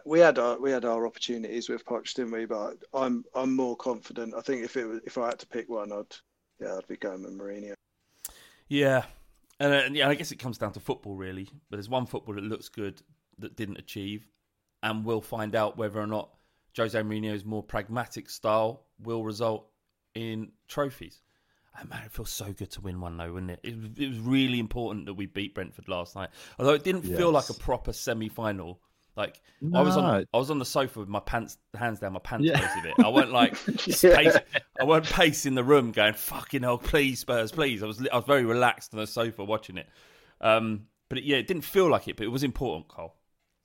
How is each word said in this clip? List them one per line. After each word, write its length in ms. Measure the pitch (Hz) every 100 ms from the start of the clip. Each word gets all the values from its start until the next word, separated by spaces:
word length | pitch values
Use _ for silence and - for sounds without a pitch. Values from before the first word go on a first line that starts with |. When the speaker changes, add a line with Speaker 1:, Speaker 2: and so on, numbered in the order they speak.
| 147
Speaker 1:
we 140 | 160
had 180 | 165 131
our, 180 | 120 117
we 120 | 139
had 140 | 127 117
our 200 | 113 117
opportunities 600 | - - 120 113 117 113
with 180 | 120 -
Poch, 280 | 117 -
didn't 180 | - 117
we? 140 | 113 110
But 300 | 110 104 - -
I'm, 320 | 135 131 117 -
I'm 200 | 127 131 131
more 200 | 123 117
confident. 580 | 131 110 - 120 113 131
I 40 |
think 220 | 143 131
if 140 | 117 131
it 80 | 113
was, 160 | 110 -
if 120 | 131
I 100 | 117
had 120 | 117
to 80 | -
pick 200 | 120 117
one, 220 | 113 104
I'd, 140 | 104 107 - _ _ _ -
yeah, 140 | 104 95
I'd 100 | -
be 80 | 92
going 260 | 104 95
with 140 | 98 98
Mourinho. 360 | 101 104 104 101 _ _ _ _ - - - _ -
Speaker 2:
Yeah. 360 | 143 139 131 - - _ _ _ -
And, 140 | 143
uh, 100 | 139 131
yeah, 160 | 147 139
I 60 | 147
guess 160 | 160
it 40 | 151
comes 200 | 131 110
down 160 | 104
to 80 | 98
football, 340 | - 123 104 95
really. 300 | 92 95 98 - -
But 80 | 104
there's 100 | 101
one 160 | 127 120
football 300 | 123 113 101
that 80 |
looks 240 | 104 110 -
good 340 | - 101 95 _ _ _ -
that 160 | - -
didn't 220 | 101 -
achieve, 500 | - 107 98 107 - _ _ _ _ _
and 220 | 110 110 110
we'll 160 | 110
find 340 | - 117 107 110
out 220 | 107 -
whether 220 | 107 107
or 60 | 104
not 220 | 107 - _ _ _ _ -
Jose 240 | 113 113
Mourinho's 460 | 107 107 107 104 104
more 180 | 107
pragmatic 680 | 101 110 101 120 117 113 -
style 540 | - 110 110 110 - _ _
will 220 | 110 113
result 460 | 110 104 113 107 - _ _ _ _
in 380 | 110 113 110 110 _ -
trophies. 540 | 147 139 - 78 - _ _ _ _ _ -
Oh, 80 | -
man, 140 | 117 110
it 60 |
feels 180 | - 110
so 220 | - 101
good 180 | 95 95
to 100 | -
win 200 | 98 90
one, 160 | 87 85
though, 160 | 85
wouldn't 180 | 90 90
it? 80 | 87
It 120 | - 113
was, 100 | 110 113
it 100 | 139
was 100 | 117
really 400 | 117 135 131 123
important 460 | 110 120 117 104 73
that 60 |
we 120 | 98 98
beat 280 | 98 101
Brentford 340 | 101 92 - -
last 260 | 90 87 98
night. 140 | 92 - - -
Although 160 | 131
it 100 | 151 180
didn't 160 | 185
feel 280 | 180 175 175
like 180 | 147 -
a 40 |
Speaker 3:
Yes. 40 | 107
Speaker 2:
proper 300 | - 123 -
semi-final, 840 | - - 113 110 - 110 98 85 92 _ _ _ -
like, 220 | 101 - _ - 151
I 80 | 180
was 140 | 185 185
on, 80 |
Speaker 3:
No. 220 | 175 98 -
Speaker 2:
I 40 | 117
was 140 | 135
on 80 | 147
the 60 | 123
sofa 340 | 147 131 113
with 80 | 98
my 140 | 101
pants, 360 | - 120 - - _
hands 260 | 107 120 107
down 140 | 98
my 60 | 92
pants 260 | - 123 160
Speaker 3:
Yeah. 140 | 139
Speaker 2:
because 180 | - -
of 80 | -
it. 80 | - 220
I 40 |
weren't, 220 | 269 240
like, 220 | 247 117 - -
Speaker 1:
<laughs> 200 | - 185 -
Yeah. 120 | 180 151
Speaker 2:
pace-, 200 | 160 147 - 139 - -
I 40 |
weren't 220 | 135 160 156
pacing 500 | - 165 - 139 131
the 80 |
room 280 | 123 143 120
going, 200 | 107 107 107
"Fucking 480 | - - - 139
hell, 140 | 123 120
please, 420 | - 156 135 120
Spurs, 320 | - 120 110
please." 300 | 160 139 107
I 40 | 107
was 140 | 110
li-, 80 | 131
I 80 | 123
was 80 | 131
very 180 | 139
relaxed 500 | 113 120 123 - -
on 60 | 110
the 80 | 107
sofa 360 | 120 117 107 98
watching 320 | 107 - 90
it. 100 | 76 _ - - _ -
Um, 460 | 110 110 113 107 107 _ -
but 100 | 127
it, 40 |
yeah, 140 | 143 135
it 100 | 147
didn't 160 | 180
feel 240 | - 196 175
like 200 | 107 -
it, 80 | -
but 80 | 110
it 40 |
was 140 | 131
important, 440 | 139 - 123 80 -
Cole. 260 | - 82 _ _ _ _ _